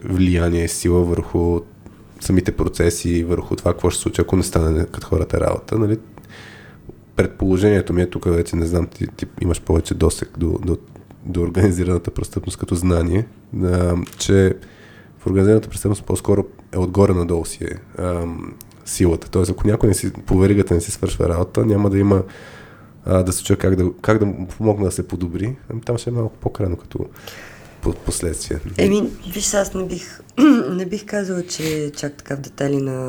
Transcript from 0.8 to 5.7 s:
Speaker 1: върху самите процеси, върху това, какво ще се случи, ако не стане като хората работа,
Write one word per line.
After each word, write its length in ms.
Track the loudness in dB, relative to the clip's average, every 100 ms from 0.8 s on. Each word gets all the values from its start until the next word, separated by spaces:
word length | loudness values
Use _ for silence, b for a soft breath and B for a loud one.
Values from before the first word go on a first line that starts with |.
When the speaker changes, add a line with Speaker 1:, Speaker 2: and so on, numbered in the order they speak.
| 2 4
Speaker 1:
върху 560 | 4 0 -2 0 0 0 -4 -14 -20 -20 -20 -8
самите 300 | 0 2 2
процеси, 720 | 0 -2 0 0 0 0 0
върху 320 | 0 -2 -2 -2
това, 160 | -2
какво 160 | 0 0
ще 80 | 0
се 40 |
случи, 180 | -2 -2
ако 140 | 2 2
не 80 |
стане 420 | 2 0 2 0 -2
като 220 | -6 -2
хората 320 | -2 0 0
работа, 380 | 0 -2 -2